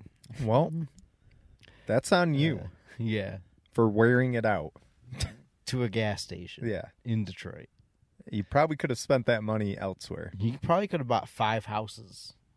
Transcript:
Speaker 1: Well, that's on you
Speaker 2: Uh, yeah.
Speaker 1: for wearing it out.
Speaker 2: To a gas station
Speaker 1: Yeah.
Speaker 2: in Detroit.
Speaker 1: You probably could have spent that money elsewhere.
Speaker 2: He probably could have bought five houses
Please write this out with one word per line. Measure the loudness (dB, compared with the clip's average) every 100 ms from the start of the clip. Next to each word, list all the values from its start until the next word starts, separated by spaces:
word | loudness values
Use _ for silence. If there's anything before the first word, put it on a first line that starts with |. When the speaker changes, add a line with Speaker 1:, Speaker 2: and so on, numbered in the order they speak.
| -20 _ -18 -6
Speaker 1:
Well, | 2 4 2 -2 -8 -12 -20 _ _ -20 -20 -20 -20 -16 0
that's | 0 4
on | 2 4
you | 2 2 0
Speaker 2:
Uh, | -6 -16 _ -6
yeah. | -2 -2 -4 -8 -14 _ _
Speaker 1:
for | 2 4
wearing | 6 6 6 4
it | 2
out. | 0 0 -2 -12 _ _ -18 -6 -6 -6 _ _ -6
Speaker 2:
To | -2
a | 0
gas | 0 0 -2
station | -8 -12 -12 -8 -4
Speaker 1:
Yeah. | -4 -6 _
Speaker 2:
in | -4 -2
Detroit. | -2 -8 -12 -14 -18 _ _ _ _ _ -8
Speaker 1:
You | -6
probably | 0 2 2 0
could | -2
have | -4
spent | 2 2 4
that | 0
money | 0 -2 -2 -2
elsewhere. | -4 -6 -10 -10 -10 -4
Speaker 2:
He | -2 -2
probably | 2 2 2
could | -4
have | 0
bought | 0 0
five | -2 0 0
houses | -2 -6 -6 -12 -18 -20 -20 -20 _